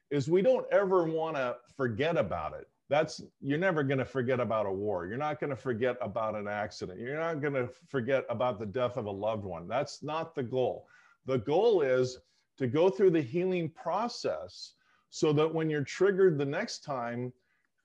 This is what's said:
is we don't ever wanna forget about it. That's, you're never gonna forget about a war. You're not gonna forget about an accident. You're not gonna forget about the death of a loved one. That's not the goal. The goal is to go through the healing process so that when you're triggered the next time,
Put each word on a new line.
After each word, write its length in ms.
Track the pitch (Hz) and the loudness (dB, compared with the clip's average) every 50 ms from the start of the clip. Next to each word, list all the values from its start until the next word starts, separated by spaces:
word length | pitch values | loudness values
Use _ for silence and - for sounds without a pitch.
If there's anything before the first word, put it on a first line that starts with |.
| _ _ | _ _
is 180 | 139 143 127 151 | -2 -2 2 2
we 120 | 170 185 | 2 4
don't 240 | 202 254 262 226 - - | 4 4 4 2 2 2
ever 340 | 170 190 202 185 185 185 170 | 2 2 4 4 4 4 4
wanna 500 | 160 160 160 160 160 151 143 131 123 120 - - - _ | 2 0 -2 -2 -2 -2 -2 -2 -2 -4 -6 -10 -14 _
forget 420 | - 135 123 110 101 139 160 170 | -2 -2 -2 0 0 0 2 2
about 360 | 160 120 90 90 82 78 76 73 | 2 0 0 -2 -4 -6 -6 -8
it. 140 | 73 71 - _ _ _ - | -10 -14 -18 _ _ _ 0
That's, 320 | 135 151 160 160 - - - - _ _ | 0 2 2 0 -4 -10 -14 -16 _ _
you're 160 | - 139 143 | -4 -2 -2
never 240 | 156 180 190 175 156 143 | 0 0 0 0 0 0
gonna 220 | 135 143 131 123 | 0 0 0 -2
forget 340 | - - 135 123 123 131 120 | -2 -2 -2 0 0 0 0
about 260 | 120 104 113 110 104 | 0 0 0 0 0
a 60 | 98 | 0
war. 360 | 95 95 104 107 101 87 85 | -2 -2 -2 -2 -2 -2 -4
You're 100 | 90 110 | -4 -6
not 220 | 127 151 151 151 - | -4 -4 -4 -4 -4
gonna 160 | 165 143 135 | -4 -6 -6
forget 420 | - - 131 120 104 127 127 120 123 | -4 -4 -4 -2 0 0 0 0 -2
about 340 | 120 107 92 117 110 110 107 | -4 -4 -2 -2 -2 -2 -2
an 120 | 107 104 | -4 -4
accident. 520 | 101 104 104 107 107 - - 107 90 90 95 | -4 -4 -4 -4 -6 -6 -8 -10 -10 -8 -10
You're 180 | 113 123 143 | -8 -8 -6
not 240 | 156 165 165 165 147 | -4 -4 -4 -2 -2
gonna 260 | 139 147 139 131 123 120 - - - | -2 -2 0 0 -2 -2 -6 -12 -12
forget 380 | _ - 135 113 123 135 135 - - | _ -2 -2 0 2 2 0 0 -2
about 300 | 117 110 123 123 120 98 | -2 0 0 0 0 -2
the 60 | 113 | -6
death 320 | 104 87 127 123 120 98 | -6 -2 0 0 0 -2
of 80 | 131 110 | -4 -4
a 60 | 104 | -4
loved 340 | 101 98 101 107 113 107 101 | -4 -2 -2 -2 -2 -2 -4
one. 220 | 95 87 82 85 | -6 -8 -8 -6
That's 360 | 90 110 131 147 - - - - | -4 -2 -2 -2 -4 -6 -10 -8
not 320 | 143 151 160 160 165 - | -6 -4 -4 -6 -6 -6
the 80 | 147 131 | -6 -6
goal. 440 | 110 127 127 123 110 - - - - - - - _ _ _ _ | -2 0 0 0 0 -2 -4 -10 -16 -20 -20 -20 _ _ _ _
The 120 | 127 131 | -2 -2
goal 440 | 131 101 143 147 175 214 240 214 175 | -2 0 0 2 4 4 4 4 4
is 380 | 147 131 127 127 127 127 - - - _ _ _ _ _ _ | 4 4 4 2 2 0 -2 -8 -18 _ _ _ _ _ _
to 100 | - 139 | -4 -2
go 220 | 123 113 156 170 196 | 0 2 4 4 4
through 220 | 190 196 208 190 | 4 6 4 6
the 100 | 165 165 | 6 4
healing 480 | 135 117 131 175 180 185 185 180 165 156 | 2 0 -2 -2 0 0 0 0 -2 -4
process 1040 | - - - 170 165 196 233 240 - - - 123 82 78 78 95 - - - - - _ _ _ _ _ _ _ | -6 -8 -6 -4 -2 -2 -2 -4 -4 -4 -4 -4 -4 -4 -6 -10 -14 -16 -18 -18 -20 _ _ _ _ _ _ _
so 220 | - - - 156 | -4 0 2 4
that 220 | 151 147 156 160 160 | 4 4 4 2 2
when 160 | 160 160 156 | 0 0 0
you're 140 | 151 147 135 | 0 0 -2
triggered 540 | - - - 180 202 196 180 196 185 160 | -4 0 2 4 4 6 6 6 6 6
the 80 | 139 143 | 4 0
next 380 | 139 143 175 226 226 - - - | 0 -2 -2 -4 -4 -8 -10 -8
time, 480 | 151 139 127 117 120 120 120 123 127 127 _ _ _ _ _ _ _ _ _ _ | -6 -4 -4 -4 -4 -4 -4 -6 -6 -8 _ _ _ _ _ _ _ _ _ _